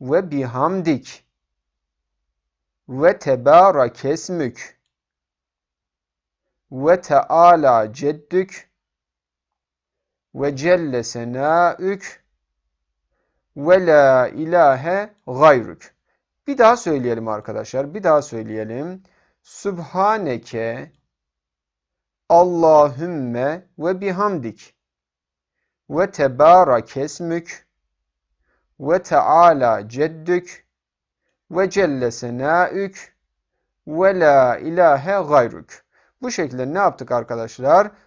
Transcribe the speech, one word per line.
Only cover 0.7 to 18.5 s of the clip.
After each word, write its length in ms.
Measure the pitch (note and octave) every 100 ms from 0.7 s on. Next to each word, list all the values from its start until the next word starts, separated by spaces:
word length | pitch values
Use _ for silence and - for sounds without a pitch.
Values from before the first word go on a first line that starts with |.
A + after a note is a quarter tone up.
| F#3+ E3 C3+ - - _ _ _ _ _ _ _ _ _ _ _ _ _ _ _ _ -
ve 300 | C3 E3 G3+
tebarakesmük 1600 | C#3+ B2+ C3 E3 G3 D3+ A#2+ - C#3 E3 - F3 B2+ - - _ _ _ _ _ _ _ _ _ _ _ _ _ _ _ _ _ _ _ _
ve 300 | C3 D3+ F3+
teala 920 | - C#3 - D#3+ F3 E3+ C#3 A#2 A2
ceddük 760 | B2+ D3 D#3 _ F3+ F#3+ - _ _ _ _ _ _ _ _ _ _ _ _ _ _ _ _ _ C3
ve 200 | C#3+ C3+
celle 480 | D#3+ F3+ D#3 B2
senaük 1200 | A#2 A#2+ A#2 B2+ D3 E3+ F3 - F#3 G3 - - _ _ _ _ _ _ _ _ _ _ _ _ _ -
ve 280 | D3+ F#3+ E3+
la 420 | D3+ C3+ C3 B2
ilahe 840 | C#3 D#3+ F3 D3 B2+ D#3+ G3 G#3+ _ -
gayrük. 680 | B2+ D3+ C3 G#2 E2 - _ _ _ _ _ -
Bir 100 | C#4
daha 200 | A3 A#3+
söyleyelim 500 | F3 C#3+ A#2+ A2+ A2+
arkadaşlar. 680 | G#2+ G#2+ G#2+ A2 B2+ C#3+
Bir 100 | G3+
daha 180 | F#3 D3+
söyleyelim. 840 | C#3 A2+ A2